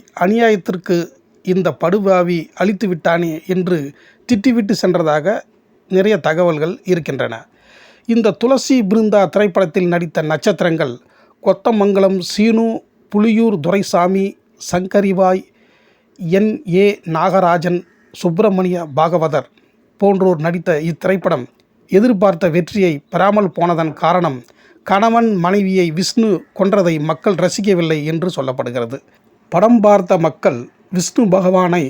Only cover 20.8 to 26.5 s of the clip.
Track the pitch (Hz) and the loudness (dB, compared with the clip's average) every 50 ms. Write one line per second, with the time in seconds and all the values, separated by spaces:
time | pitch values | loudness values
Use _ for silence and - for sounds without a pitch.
20.8 | 160 170 156 - - 180 190 180 - 185 160 131 123 - _ _ _ _ _ _ | -2 -4 -6 -4 -2 -2 -2 0 0 -2 -2 -2 -6 -8 _ _ _ _ _ _
21.8 | _ - - 190 226 254 233 180 208 196 180 160 196 170 151 175 165 - - 208 | _ 0 2 4 4 4 2 4 2 2 2 2 0 0 0 0 -2 -2 -2 0
22.8 | 185 175 151 143 - _ - 170 185 202 202 214 202 175 - - 175 170 170 160 | 0 0 0 -2 -8 _ -2 0 0 2 2 2 0 0 -2 -2 -2 0 0 0
23.8 | 165 156 143 - 175 160 180 180 170 156 135 123 - _ _ _ _ _ _ _ | -2 -4 -4 -2 0 0 0 2 0 -2 -4 -6 -12 _ _ _ _ _ _ _
24.8 | - - 185 196 220 226 226 233 233 226 208 180 170 180 196 208 196 190 190 190 | -4 -2 0 2 2 2 2 2 0 0 0 0 0 0 0 0 0 0 0 0
25.8 | 175 165 151 180 180 - - 233 226 214 185 156 - _ | 0 0 -2 -4 -4 -2 0 0 0 0 0 -4 -6 _